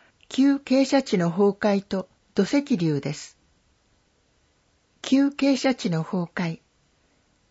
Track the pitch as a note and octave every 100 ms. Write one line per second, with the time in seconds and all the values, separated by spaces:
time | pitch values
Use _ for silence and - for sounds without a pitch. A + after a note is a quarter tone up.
0 | _ _ - - C#4 C#4 - C4 C4+ C4+
1 | C4+ G3 E3+ E3+ G3+ G3 G#3 G3 - F#3+
2 | - _ _ - F#3+ C#4+ C#4+ G#3+ E3 C#3+
3 | D3 D3+ - _ _ _ _ _ _ _
4 | _ _ _ _ _ _ _ _ _ _
5 | - C4+ C#4 C#4+ C#4 C4+ C4+ B3 G3 D#3+
6 | D#3 F#3 E3+ - E3+ - _ _ _ _
7 | _ _ _ _ _